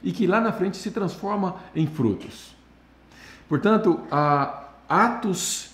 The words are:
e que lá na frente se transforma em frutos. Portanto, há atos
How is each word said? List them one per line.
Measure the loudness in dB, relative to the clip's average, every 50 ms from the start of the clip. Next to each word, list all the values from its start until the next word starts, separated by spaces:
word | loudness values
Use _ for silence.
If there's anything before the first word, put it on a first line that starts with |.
e | -6 -6 -2
que | 0 2
lá | 2 4 2
na | 2 0 0
frente | 0 -2 -2 -2 -4
se | -8 -6
transforma | -4 -4 -4 -4 -4 -6 -6 -4 -2 -2 -2 -4 -4 -8 -14 -8 -2
em | -2 -2
frutos. | 0 0 0 0 0 0 -2 -6 -14 -16 -16 -20 -20 -20 -20 -20 -20 -20 -20 _ _ -20 -20 -20 -20 -20 -20 -20 -20 -20 -16 -6 -2
Portanto, | -2 2 4 4 4 6 6 4 2 2 0 -2
há | 0 2 2 4 4 2 2 -2 -4 -10 -14 -18 -20 -14 -6 0
atos | 4 4 4 4 2 -2 -2 -2 -2 -2 -2 -4 -6 -6 -8 -12